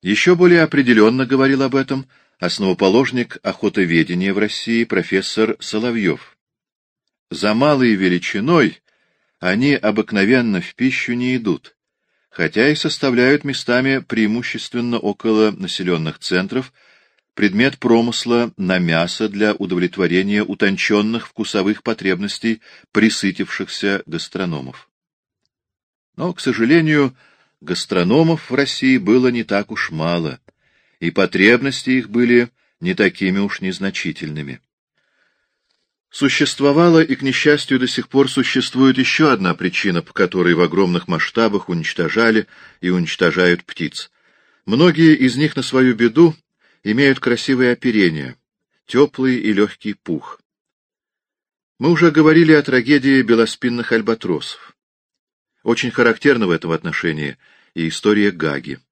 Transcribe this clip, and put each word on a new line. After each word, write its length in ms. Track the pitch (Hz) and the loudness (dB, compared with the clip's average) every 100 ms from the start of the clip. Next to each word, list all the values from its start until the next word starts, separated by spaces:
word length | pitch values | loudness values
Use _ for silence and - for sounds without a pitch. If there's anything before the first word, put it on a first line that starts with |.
Еще 340 | 92 104 - 175 | -2 0 2 4
более 280 | 180 170 | 6 6
определенно 600 | 156 139 127 113 107 127 127 | 4 2 4 6 6 4 0
говорил 360 | 131 135 135 | 2 2 2
об 140 | 135 135 | 0 -2
этом 340 | 135 139 135 _ _ _ | -2 -6 -8 _ _ _
основоположник 960 | 90 - 98 90 98 110 135 127 120 - | -8 -2 -2 2 2 4 2 -2 -6 -6
охотоведения 920 | - 90 104 101 92 82 78 87 95 | -8 -4 -4 -2 0 0 0 -2 -2
в 40 | 98 | -2
России 460 | 107 - - 113 | -4 -4 -4 -2
профессор 720 | 113 98 85 95 92 - 110 101 | 0 -2 -2 -4 -2 -2 -2 -2
Соловьев. 760 | - 107 120 117 95 69 - _ _ _ _ _ _ _ _ _ _ | -6 -6 -4 -2 -2 -4 -10 _ _ _ _ _ _ _ _ _ _
За 240 | 73 104 | -4 -2
малой 400 | 110 143 143 123 104 | 0 2 2 2 2
величиной 840 | 95 87 - 98 123 170 107 - _ _ _ _ _ _ | 2 0 -2 -6 0 2 0 -2 _ _ _ _ _ _
они 340 | 90 101 135 139 | -4 0 0 0
обыкновенно 840 | 107 107 107 104 98 127 120 95 | 0 -2 -2 0 2 2 2 -2
в 120 | - - | -4 -4
пищу 380 | 127 131 - | -4 -2 -6
не 220 | 120 123 127 | -4 -2 -2
идут, 400 | 110 82 - _ _ _ _ _ _ | -2 -4 -8 _ _ _ _ _ _
хотя 400 | - 85 104 135 | -6 -4 0 0
и 60 | 151 | 0
составляют 680 | 160 - 139 120 123 147 | -4 -2 -2 2 2 2
местами 560 | 143 127 - 123 135 135 | 0 -8 -2 0 0 -4
преимущественно 1000 | - 113 107 113 120 113 - 120 120 117 | -4 -2 0 -2 -6 -10 -8 -6 -4 -4
около 540 | 104 98 113 110 110 | -4 -4 -2 2 2
населенных 680 | 92 92 - 90 85 78 73 | 0 -10 -6 -2 -2 -4 -8
центров 520 | - 92 98 117 127 _ _ _ _ _ _ | -4 -4 -2 -6 -8 _ _ _ _ _ _
предмет 460 | - 104 98 131 131 | -12 -8 -2 -2 -2
промысла 720 | 123 117 117 117 120 120 117 - | 0 0 0 -6 -4 -2 -4 -6
на 240 | 92 92 | -4 -2
мясо 480 | 85 80 87 - 110 | 0 0 -2 -4 -6
для 260 | 101 107 | -2 -2
удовлетворения 880 | 101 98 90 87 - 87 87 98 104 | -2 -4 -2 -4 -2 0 0 0 -2
утонченных 840 | 104 98 101 98 - 104 107 113 - | -4 -2 -2 0 0 0 0 -4 -10
вкусовых 560 | - 107 104 95 107 | -10 -6 -2 -2 -2
потребностей 760 | - 110 95 90 101 - 113 110 _ - _ | -4 -4 -4 -4 -6 -6 -4 -6 _ -20 _
пресытившихся 1120 | - 110 - 98 92 92 - 95 - 101 98 - | 0 0 0 -6 -6 -8 -8 -10 -6 -4 -4 -6
гастрономов. 840 | 82 - 92 92 76 65 - _ _ _ _ _ _ _ _ _ _ _ _ _ - | -10 -10 -8 -6 -6 -10 -18 _ _ _ _ _ _ _ _ _ _ _ _ _ -8
Но, 180 | 165 | -8
к 60 | 180 | -4
сожалению, 760 | - 113 113 165 156 151 139 - _ _ _ _ | -4 0 2 4 4 2 0 -4 _ _ _ _
гастрономов 920 | - 90 - 92 87 127 160 160 - | -10 -8 -2 0 2 4 2 0 -4
в 60 | 127 | -4
России 420 | 139 - 131 127 | -4 -2 2 2
было 300 | 95 123 127 | 4 2 2
не 160 | 120 | -2
так 260 | 110 101 101 | -4 -4 -4
уж 220 | 110 - | -8 -8
мало, 480 | 80 82 85 80 62 _ _ _ _ _ _ | -6 -4 -2 -4 -10 _ _ _ _ _ _
и 120 | 85 | -4
потребности 800 | 85 95 - 101 123 135 131 - | -2 -2 2 4 4 0 -6 -2
их 180 | 131 107 | -4 -2
были 400 | 110 120 120 123 _ _ _ | -2 4 4 2 _ _ _
не 160 | 87 92 | -6 0
такими 440 | 98 - 95 95 | 0 0 -2 -2
уж 200 | 101 - | -2 -4
незначительными. 1000 | 95 87 98 - 85 76 78 76 71 64 _ _ _ _ _ _ _ _ _ _ _ _ _ _ _ | -8 -6 -6 -6 -8 -8 -10 -10 -12 -14 _ _ _ _ _ _ _ _ _ _ _ _ _ _ _
Существовала 920 | - 139 - 143 - 139 143 175 160 | -2 -2 0 -2 0 2 4 6 6
и, 120 | 160 135 | 4 0
к 60 | |
несчастью, 580 | 135 127 151 147 - 131 | -2 0 2 2 0 -2
до 80 | 123 | 0
сих 200 | - - | -4 -2
пор 220 | 135 131 | 2 2
существует 680 | - 127 131 123 127 135 127 | 0 -2 -2 -2 2 4 4
еще 320 | 127 - 156 | 0 2 2
одна 240 | 117 92 | 2 0
причина, 480 | 82 90 - 98 87 | -2 -4 -2 -2 -2
по 120 | - | -6
которой 400 | - 92 92 87 | -2 -2 2 2
в 80 | 85 | 2
огромных 460 | 85 85 95 87 - | 2 2 0 -2 -4
масштабах 600 | 85 - - 113 101 - | -4 -4 0 0 0 -4
уничтожали 800 | 87 78 - 87 110 117 110 - - - _ | -6 -6 -4 -4 2 2 2 -2 -16 -20 _
и 100 | 90 | -2
уничтожают 760 | 90 82 - 87 92 90 87 - | -2 -2 0 0 2 2 2 -4
птиц. 440 | - 78 - - _ _ _ _ _ - | -10 -8 -8 -16 _ _ _ _ _ -4
Многие 500 | 117 175 151 165 147 | 2 2 6 4 6
из 200 | 131 123 | 2 0
них 200 | 147 - | -4 -4
на 60 | |
свою 340 | 127 131 127 113 | -2 2 2 4
беду 400 | 120 120 170 156 _ _ _ _ | 0 4 4 4 _ _ _ _
имеют 360 | 104 110 139 131 | -4 2 2 2
красивое 540 | - 120 - 131 127 | 0 -2 0 0 2
оперение, 640 | 120 127 107 90 78 65 - _ _ _ _ _ | 0 0 2 2 0 -10 -14 _ _ _ _ _
теплый 520 | 123 143 - 131 127 | 2 2 2 -2 0
и 140 | 107 | 0
легкий 440 | 101 104 - 110 101 | 0 0 -2 -10 -10
пух. 460 | - - - - _ _ _ _ _ _ _ _ _ _ _ _ _ _ | -8 -8 -8 -20 _ _ _ _ _ _ _ _ _ _ _ _ _ _
Мы 140 | 147 | 0
уже 180 | 165 170 | 4 4
говорили 440 | 151 156 165 160 | 6 6 6 6
о 100 | 156 | 6
трагедии 580 | 139 127 117 143 135 135 | 4 -2 2 2 4 2
белоспинных 680 | 113 113 113 - 127 120 117 | 4 2 2 -2 -6 -4 -2
альбатросов. 840 | 113 107 113 92 78 - - - _ _ _ _ _ _ _ _ _ | -2 -2 -4 -4 -6 -6 -18 -20 _ _ _ _ _ _ _ _ _
Очень 280 | 113 117 123 | -4 -2 -2
характерна 560 | - 120 113 143 127 101 | 0 0 2 2 2 2
в 40 | |
этом 200 | 82 85 | -2 -2
отношении 640 | 80 82 76 87 76 73 - _ _ _ - | -6 -4 -4 -4 -4 -8 -10 _ _ _ -6
и 140 | 82 | -6
история 420 | - 104 107 104 | -2 0 2 2
Гаги. 480 | 87 80 71 60 65 _ | 0 -6 -6 -10 -16 _